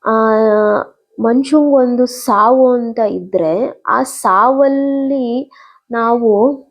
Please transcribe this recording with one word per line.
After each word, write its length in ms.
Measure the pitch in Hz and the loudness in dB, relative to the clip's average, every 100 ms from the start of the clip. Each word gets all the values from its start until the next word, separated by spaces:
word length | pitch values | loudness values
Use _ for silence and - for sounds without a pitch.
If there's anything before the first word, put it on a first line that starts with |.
| - | -2
ಆ, 60 | 220 220 220 220 214 208 208 - _ _ - | 0 0 2 2 2 0 -2 -4 _ _ -6
ಮನುಷ್ಯಂಗೊಂದು 880 | 226 247 269 302 294 277 247 240 247 | -2 -2 0 0 2 2 2 0 -2
ಸಾವು 640 | - - 208 220 262 254 | -4 -2 2 2 4 2
ಅಂತ 260 | 247 233 226 | 0 -4 -4
ಇದ್ರೆ, 840 | 214 185 180 185 160 175 240 - - | -4 -4 -4 -2 -2 -2 -4 -6 -2
ಆ 160 | 233 | -2
ಸಾವಲ್ಲಿ 1500 | 262 - 214 185 240 269 277 277 277 277 269 277 247 240 277 - - _ _ | -2 -4 0 2 2 2 2 0 -2 -2 -2 -2 -2 -4 -8 -14 -20 _ _
ನಾವು 720 | 233 226 240 233 202 247 269 - | -4 0 0 2 2 2 -2 -10